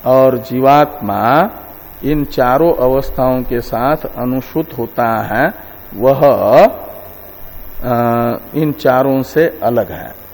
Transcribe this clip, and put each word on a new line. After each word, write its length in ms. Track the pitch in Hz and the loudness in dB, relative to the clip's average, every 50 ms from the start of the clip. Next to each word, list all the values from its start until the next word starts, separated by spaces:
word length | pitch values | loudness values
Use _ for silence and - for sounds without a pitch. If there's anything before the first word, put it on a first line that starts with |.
| - | 2
और 340 | 123 127 131 131 131 123 120 | 4 4 6 4 4 2 0
जीवात्मा 1120 | 110 - 123 131 131 135 143 147 151 147 - - 107 104 101 101 104 117 135 156 185 233 - - - - - - - - - - - | -6 -6 -4 2 4 4 6 6 4 2 -2 -8 -6 -4 -4 0 0 2 2 2 2 0 -4 -14 -20 -20 -20 -20 -20 -20 -18 -8 -4
इन 200 | 135 156 151 143 | -2 -2 -2 -2
चारों 480 | - - - 131 123 127 139 165 170 | -4 -2 0 0 2 2 2 2 2
अवस्थाओं 680 | 151 - 127 127 131 139 135 - - - 127 127 127 127 | 2 2 0 0 0 0 -2 -4 -4 -2 0 0 0 -2
के 180 | 123 - 127 120 | -4 -4 -6 -6
साथ 360 | 113 - - 113 120 139 156 | -6 -6 -6 -2 -2 -2 -2
अनुसूत 800 | 156 - - - 120 120 127 127 131 127 - - 156 160 - - - | -2 -6 -12 -8 -6 -6 -4 -4 -6 -8 -6 -6 -6 -6 -6 -8 -10
होता 440 | 117 110 - - 120 113 113 107 | -10 -6 -4 -2 -2 0 0 -2
है, 300 | 107 - 202 117 143 180 220 - - - - - - - - | -4 -4 -2 -2 -2 -2 -2 -8 -18 -20 -20 -20 -20 -16 -8
वह, 260 | 98 113 131 135 135 147 143 120 95 95 104 120 151 196 - - - - - - - - - - - - - - - - - - - - - - - - | 0 2 2 4 4 4 4 4 4 2 4 6 6 6 6 2 -4 -14 -16 -16 -18 -18 -20 -20 -20 -20 -20 -18 -18 -18 -16 -14 -14 -14 -12 -10 -6 -4
अ, 540 | 120 123 120 120 117 117 117 117 120 113 - - - - | -2 -2 0 0 0 0 0 0 -2 -4 -6 -10 -8 -4
इन 180 | 147 156 151 | -2 -2 -2
चारों 500 | 139 - - 139 127 127 135 139 135 135 | -2 -2 0 0 2 2 2 2 0 -2
से 360 | 131 - - 156 165 - - - | -2 -2 0 0 0 0 -2 -2
अलग 300 | - 113 120 117 101 87 | -2 0 0 0 -2 -2
है। 340 | 85 - - - - - - - | -8 -14 -14 -16 -18 -20 -20 -20